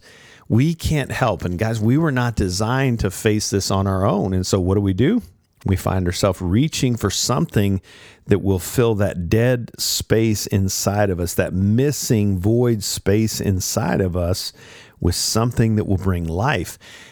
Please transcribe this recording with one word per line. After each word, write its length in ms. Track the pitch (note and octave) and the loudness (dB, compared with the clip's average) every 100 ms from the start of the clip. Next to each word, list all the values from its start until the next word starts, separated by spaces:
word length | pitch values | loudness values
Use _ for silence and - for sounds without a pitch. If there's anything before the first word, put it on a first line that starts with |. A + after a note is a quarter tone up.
| - - - - - | -16 -20 -20 -20 0
we 280 | G#2+ D#3 E3 | 2 2 0
can't 360 | - D3+ C3 | -2 -2 -2
help. 320 | - B2 F#2 | -2 0 0
And 140 | F2+ F2+ | -4 -2
guys, 240 | A2 A#2 | -2 0
we 160 | G#2+ C3+ | 2 2
were 140 | E3 | 2
not 240 | B2+ A#2+ A2 | 0 0 0
designed 640 | G2 F2+ A2 C3 C3+ A2+ | -2 -2 0 0 0 0
to 100 | A#2+ | -2
face 400 | - A2 G#2+ - | -2 0 0 0
this 220 | G2+ - | -2 0
on 160 | F#2+ G2 | 0 0
our 180 | F#2+ G2+ | 0 2
own. 280 | G3 G2 | 0 0
And 120 | F#2 F#2 | -2 0
so 140 | G2+ | 0
what 160 | F2+ G2 | 2 2
do 60 | |
we 120 | G2+ | 0
do? 300 | F#2 C3+ A#3 - _ _ _ | 2 2 0 -4 _ _ _
We 120 | - F#2 | -2 0
find 320 | - F#2 F2+ | 0 0 0
ourselves 340 | F2 G2+ F#2 | 0 0 0
reaching 540 | F2+ G#2 D#3 - C3 A2+ | 0 2 0 0 -2 0
for 160 | G#2 | -2
something 720 | - - C3 E3+ A2+ G2+ F#2+ - - - - - | -2 -2 0 0 0 2 0 -4 -18 -20 -18 0
that 140 | G2+ | 0
will 200 | F#2 F#2 | 2 0
fill 360 | - - A#2 G#2 | 0 0 2 2
that 340 | G2 F2 E2+ | 0 -2 0
dead 420 | A2 B2 B2 A2 - | 2 2 0 -4 -8
space 720 | - - - A2 A2+ G#2 - | -6 -6 0 2 2 0 0
inside 640 | G2 F#2+ - - G#2 G2+ | 0 0 -2 -2 0 0
of 80 | F2 | 0
us, 160 | F2 - | -2 -2
that 180 | F2 | -2
missing 840 | F2+ G2 A2 C#3+ C#3 - A2+ G#2 F#2+ | 0 2 2 0 -2 0 2 2 0
void 440 | G2 A#2 B2 A2 | 0 2 2 0
space 560 | - - - G#2 A2 - | -4 -4 0 2 0 -2
inside 640 | - F#2 - - - - | -2 -2 -2 -2 0 0
of 160 | F#2 F2 | 0 -2
us, 340 | F2 F#2 - - - - - - | -2 -2 -6 -14 -20 -20 -20 -4
with 160 | F2 - | -2 -2
something 600 | - A2 A#2+ A#2 A2+ G#2+ | -2 0 0 2 2 2
that 100 | G2 | 0
will 120 | F#2 | 0
bring 280 | F#2+ F2+ E2 | 0 -2 -2
life. 540 | E2+ B2+ A2+ - - - - - | -2 0 -2 -4 -10 -20 -20 -20